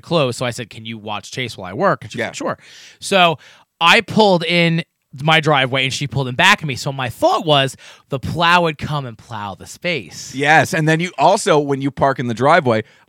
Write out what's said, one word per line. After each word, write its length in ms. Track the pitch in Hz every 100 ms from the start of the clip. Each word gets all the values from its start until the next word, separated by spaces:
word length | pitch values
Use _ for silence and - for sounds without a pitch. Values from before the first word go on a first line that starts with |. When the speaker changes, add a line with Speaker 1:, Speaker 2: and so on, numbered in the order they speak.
Speaker 1:
to 40 | -
close. 300 | 170 135 120
So 80 |
I 60 | 127
said, 180 | 117 117
"Can 160 | -
you 140 | 110 113
watch 320 | 104 104 -
Chase 260 | - 123 -
while 140 | 92
I 20 |
work?" 300 | 101 190 151
And 100 | 110
she 60 | 113
Speaker 2:
Yeah. 80 | 110
Speaker 1:
said, 100 | -
"Sure." 220 | 277 - - - - -
So 400 | - 196 175 151 - - _ -
I 200 | 170 208
pulled 440 | - - 214 180
in 400 | 165 175 170 165 - _ _ 131
my 180 | 147 160
driveway 440 | 156 143 131 135
and 80 | 131
she 140 | 123 139
pulled 200 | 131 131
in 60 |
back 280 | 123 180 208
of 60 | 156
me. 60 |
So 160 | 123 -
my 180 | 135 127
thought 340 | - - 370
was 320 | 180 147 135 - - - _
the 100 | 135
plow 440 | - 151 170 180
would 160 | 165 151
come 260 | - 147
and 120 | 135 110
plow 360 | - 110 104
the 120 | 90 87
space. 680 | - 175 165 82 - -
Speaker 2:
Yes. 380 | 127 143 156 127
And 160 | 165 156
then 120 | 160
you 120 | 175 -
also, 400 | 147 208 - 156
when 240 | 147 139
you 80 | 139
park 280 | 135 143 135
in 100 | 123
the 60 |
driveway, 500 | 113 135 175 135 110 - _